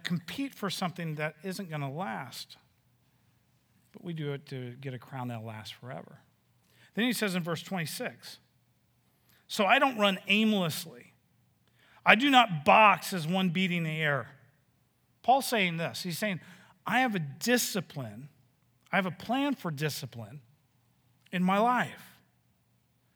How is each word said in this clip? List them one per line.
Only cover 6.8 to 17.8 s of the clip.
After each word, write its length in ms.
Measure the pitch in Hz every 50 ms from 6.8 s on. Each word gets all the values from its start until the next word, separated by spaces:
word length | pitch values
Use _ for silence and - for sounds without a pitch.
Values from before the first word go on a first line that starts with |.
| _ _ -
Then 100 | 190 226
he 80 | 254 226
says 220 | - 226 202 180
in 80 | 185 160
verse 220 | 175 165 - -
twenty-six, 760 | - 190 180 160 143 - - 247 185 120 - - - - - _ _ _ _ _ _ _ _ _ _ _ _ _ _ _ _ _ _ _ _ _ -
"So 180 | - - 208
I 140 | 190 233 277
don't 180 | 285 269 - 208
run 220 | 202 202 190 190 - -
aimlessly. 840 | 196 214 220 214 214 196 180 160 - - - 165 123 120 - - _ _ _ _ _ _ _ _ _ _ _ _ _ _ _ _ _ - -
I 100 | 175 202
do 160 | 214 269 294
not 340 | 269 254 233 220 175 151 139
box 480 | 208 190 214 220 202 185 - - - 196
as 140 | 180 151
one 220 | 156 185 190 190 185
beating 340 | 156 185 190 180 175 175 165
the 80 | 156
air." 380 | 156 156 160 147 143 135 110 - - - _ _ _ _ _ _ _ _ _ _ _ _ _ _ _ _ -
Paul's 220 | - 254 277 247
saying 320 | - 247 220 190 175 165 165
this. 260 | 165 139 110 - -
He's 120 | 180 165
saying, 240 | - 220 208 185 151 - - - - - - _ _ -
"I 140 | - 202 247
have 160 | 262 254 202
a 20 | 185
discipline. 1080 | 151 139 131 - - 226 247 240 - - - 202